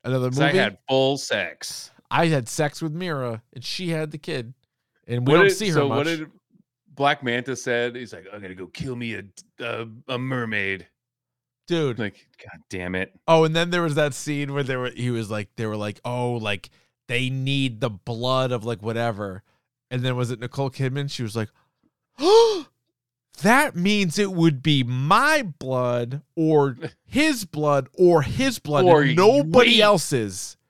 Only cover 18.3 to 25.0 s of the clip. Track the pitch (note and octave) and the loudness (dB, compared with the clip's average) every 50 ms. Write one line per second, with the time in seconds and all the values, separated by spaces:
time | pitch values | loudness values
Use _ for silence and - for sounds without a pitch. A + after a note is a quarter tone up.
18.3 | C3 C3 C3 B2+ B2 A#2 G#2+ A#2+ A#2 F2+ G2+ A2+ A2+ A#2 A#2 A#2+ G#2+ G2 G#2 G2 | 0 0 0 0 -2 -4 -4 -6 -8 -6 -6 -6 -4 -2 -2 -4 -4 -6 -8 -10
19.3 | F#2 F#2+ _ _ _ _ _ _ _ _ _ _ B2+ B2+ B2 C3 B2+ B2 B2 A#2 | -10 -14 _ _ _ _ _ _ _ _ _ _ -6 -4 -4 -2 -2 -2 -4 -4
20.3 | B2+ G#2+ B2 A#2+ - C#3 C#3 C3+ - - C3+ C3 C3 C#3+ C#3+ C#3+ - - A#2+ G#2+ | -6 -8 -10 -10 -6 -6 -6 -6 -4 -4 -4 -4 -4 -6 -6 -8 -6 -8 -8 -6
21.3 | G#2+ A#2 G#2+ - _ _ _ _ _ _ _ _ _ _ _ _ _ - C4+ F4+ | -4 -6 -6 -6 _ _ _ _ _ _ _ _ _ _ _ _ _ -2 2 6
22.3 | G#4+ A4+ A#4 A4+ G#4+ F4+ C#4 _ _ _ _ _ _ _ _ _ _ _ _ _ | 6 6 6 4 2 -4 -8 _ _ _ _ _ _ _ _ _ _ _ _ _
23.3 | _ - - G3+ A#3+ C#4 D4+ C#4 - F3 F3 G3+ G#3 G#3 G3 E3+ C#3+ G3+ G#3 G3 | _ 0 2 4 4 6 4 2 -2 -2 0 2 2 2 2 0 0 0 -2 0
24.3 | F#3+ E3+ E3 E3 D3 B2 C3 D#3+ D3 C3+ B2+ A#2+ B2+ B2+ | 2 4 4 4 4 2 2 2 2 2 2 0 -2 -2